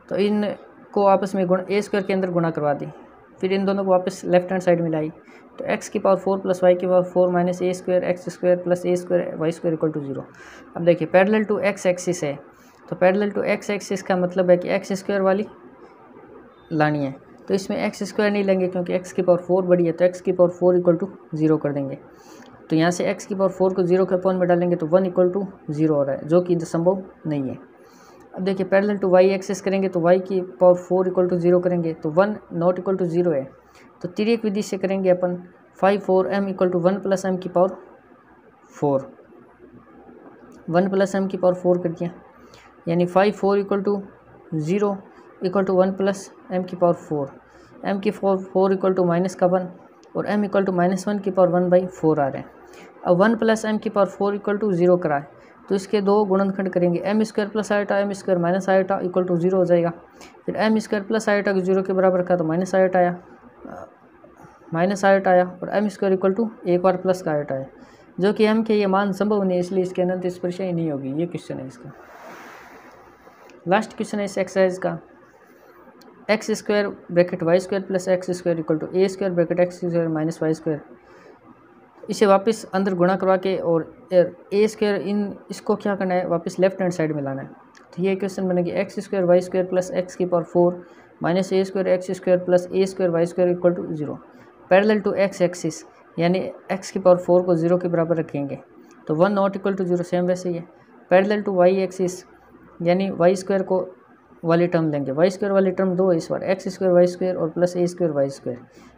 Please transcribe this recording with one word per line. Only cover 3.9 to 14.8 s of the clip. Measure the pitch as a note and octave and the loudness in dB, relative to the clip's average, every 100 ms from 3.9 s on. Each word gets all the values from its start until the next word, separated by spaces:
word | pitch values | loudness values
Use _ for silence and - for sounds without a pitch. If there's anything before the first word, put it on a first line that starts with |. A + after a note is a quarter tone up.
वापस | F#3 F3+ - | 2 0 -6
left | E3+ F3+ F3+ | 2 2 2
hand | F#3 | -2
side | F3 E3+ | 2 2
में | E3 | 2
लाई | D#3+ D#3 - - - - - | -2 -4 -8 -20 -20 -18 -10
तो | - | -4
x | G#3 - | -4 -4
की | G#3+ | -2
power | G3 F#3 | 2 2
four | F#3+ G3 | 0 -2
plus | F#3+ F3+ | -2 2
y | F3+ F3+ | 4 4
की | F#3 | 4
power | F3+ | 2
four | F3+ F3+ F3+ | 2 2 2
minus | F3 F3+ F3+ | 2 0 0
ए | F3+ | -2
square | F3+ - F3+ | -4 -2 0
x | F3 F3+ - | 0 -4 -6
square | - F3+ F3+ | -2 0 2
plus | F3 F3+ F3+ | 2 -2 0
ए | F3+ | -2
square | F3+ F3 - E3 | 0 -2 -2 -4
y | D#3+ | -4
square | E3 E3+ D#3+ | -2 -2 -2
equal | D#3+ | -2
to | D#3 | -4
zero। | C#3 C3+ - - - - - - | -8 -10 -12 -18 -20 -20 -14 -2
अब | |
देखिए | E3+ E3 D#3+ | 2 2 4
parallel | F#3 G3 G#3+ G#3+ | 4 4 2 0
to | G3+ G3 | 0 -2
x | G3 F#3 | 0 -2
axis | F3+ F3+ E3+ | -2 -2 -4
है | D3 C#3+ - - - - - | -4 -8 -14 -20 -20 -20 -12
तो | E3+ | 0
parallel | F3+ G3 G#3 G3+ | 2 2 0 -2
to | - | -2
x | G3+ - | -2 -4
axis | G3+ - G3 | -6 -4 -6
का | - F#3 | -2 0
मतलब | F3+ F3+ F3+ | 0 0 4
है | F3 | 4
कि | F3+ | 2
एक्स | F#3+ | -4